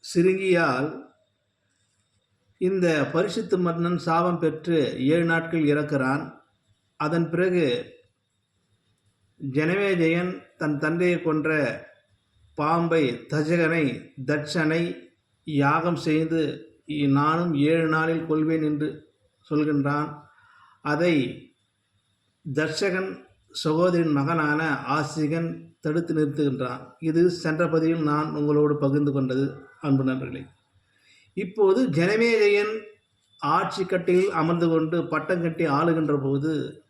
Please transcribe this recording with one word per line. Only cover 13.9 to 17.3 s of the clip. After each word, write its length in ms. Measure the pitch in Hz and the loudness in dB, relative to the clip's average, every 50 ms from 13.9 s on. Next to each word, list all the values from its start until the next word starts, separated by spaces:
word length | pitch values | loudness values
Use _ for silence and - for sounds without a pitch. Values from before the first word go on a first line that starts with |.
| - - - - _ - 131 | -2 -6 -14 -18 _ -10 -4
தட்சனை 840 | 143 151 147 147 - - 175 156 156 160 170 170 175 180 - - - _ _ _ _ _ _ _ | -2 -2 -2 -2 -4 -2 0 0 0 0 0 -2 -2 -6 -10 -14 -20 _ _ _ _ _ _ _
யாகம் 520 | - 151 139 139 139 151 165 160 175 170 | -4 0 2 2 2 2 2 0 0 -2
செய்து, 760 | 143 - 160 151 156 160 160 165 165 156 139 - - - - _ _ _ | -2 0 0 0 0 0 0 0 0 0 -2 -4 -8 -14 -20 _ _ _
"நானும் 680 | - 160 147 143 139 139 143 143 151 | -8 -4 -2 2 2 4 4 4 2